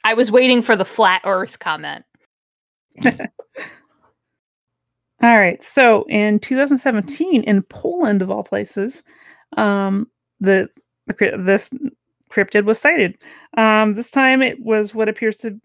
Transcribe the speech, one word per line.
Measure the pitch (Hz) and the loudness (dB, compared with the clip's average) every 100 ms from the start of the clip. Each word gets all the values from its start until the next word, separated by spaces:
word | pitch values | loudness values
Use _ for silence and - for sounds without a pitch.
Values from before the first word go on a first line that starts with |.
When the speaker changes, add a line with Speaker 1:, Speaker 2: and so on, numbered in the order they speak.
| 220 | 0
Speaker 1:
I | |
was | 226 247 | 0 2
waiting | 247 254 247 | 4 4 2
for | 240 208 | 2 0
the | 185 | 0
flat | - 202 185 - | 0 2 2 -2
Earth | 185 196 - | -4 -6 -10
comment. | 175 156 151 143 _ _ _ _ _ _ | -8 -8 -10 -16 _ _ _ _ _ _
<laughs> | _ _ _ - 247 | _ _ _ -4 -4
Speaker 2:
All | - - - - - - - _ _ _ _ _ _ _ _ _ _ _ _ _ _ | -4 -14 -14 -20 -18 -18 -20 _ _ _ _ _ _ _ _ _ _ _ _ _ _
right, | 233 226 185 - | 4 6 4 -2
so | - - 247 214 - | -4 4 4 4 2
in | 214 208 208 | -2 0 0
two | - 262 | 0 -2
thousand | 277 269 | 0 0
seventeen, | 269 220 190 277 349 277 | 0 -2 -6 -6 0 0
in | 220 196 | 2 0
Poland, | - - - 359 269 202 | -2 -8 -6 -2 0 0
of | 185 | -2
all | 202 | -6
places, | 196 202 202 202 214 - _ _ - _ _ - | -6 -6 -6 -6 -8 -10 _ _ -20 _ _ -2
um, | 208 202 196 196 226 _ _ _ | 0 0 -2 -4 -6 _ _ _
the, | 190 190 - _ _ _ - | 0 0 0 _ _ _ -14
the | |
cryp-, | - 202 - | -2 -2 -2
this | 185 196 - 254 285 _ _ _ _ | 0 0 -2 -10 -12 _ _ _ _
cryptid | - 196 208 208 | -4 0 0 0
was | 220 | 0
sighted. | 294 330 185 - - - _ - | 2 2 -2 -4 -20 -20 _ 0
Um, | 220 214 214 | 2 4 2
this | 208 240 | -2 -2
time | 269 262 262 | 2 2 2
it | 254 - | 0 -4
was | 220 220 208 220 | -2 -2 -2 -4
what | 220 | -4
appears | 220 220 214 | -2 -4 -4
to | 226 208 | -12 -14